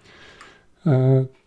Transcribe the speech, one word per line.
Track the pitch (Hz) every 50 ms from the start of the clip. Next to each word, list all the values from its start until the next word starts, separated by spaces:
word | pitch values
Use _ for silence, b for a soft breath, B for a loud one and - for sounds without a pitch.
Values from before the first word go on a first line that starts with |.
| B B B B B B B B B B B B B B _ _ -
E, | 165 131 131 131 131 135 131 131 131 - _ _